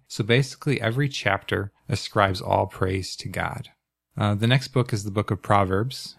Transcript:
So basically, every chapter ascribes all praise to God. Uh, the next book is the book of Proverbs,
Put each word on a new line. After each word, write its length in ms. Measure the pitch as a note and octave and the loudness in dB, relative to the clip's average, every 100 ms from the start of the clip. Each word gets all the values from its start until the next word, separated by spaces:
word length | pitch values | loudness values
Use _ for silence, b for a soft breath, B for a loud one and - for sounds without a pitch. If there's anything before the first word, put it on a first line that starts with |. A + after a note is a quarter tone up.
| - | -10
So 160 | - | -6
basically, 580 | G#2 A#2+ C3+ - D3+ A2+ | 2 2 2 -4 -4 -2
every 260 | A2 A#2+ C#3+ | 0 0 -2
chapter 640 | - - G2 - F#2+ G2+ - - | 0 0 0 0 -4 -4 -10 -4
ascribes 540 | G2+ - G#2+ G2 F#2+ | -4 0 2 2 2
all 260 | - G2 G2 | 0 0 0
praise 480 | - F#2+ F#2+ F#2 - | -2 -2 -2 -6 -10
to 120 | - | -8
God. 400 | F2+ E2+ - - _ _ _ _ - | -4 -4 -6 -12 _ _ _ _ -2
Uh, 180 | G#2 G#2 | 0 2
the 120 | A2+ | 4
next 220 | C3 - | 2 2
book 220 | C3 A#2+ | -2 0
is 120 | G#2 | -2
the 80 | G#2 | -2
book 200 | G2+ G2+ | -2 -2
of 100 | G2 | -2
Proverbs, 760 | - G2+ F#2+ F#2+ B2 - - | 2 2 4 0 -2 -6 -14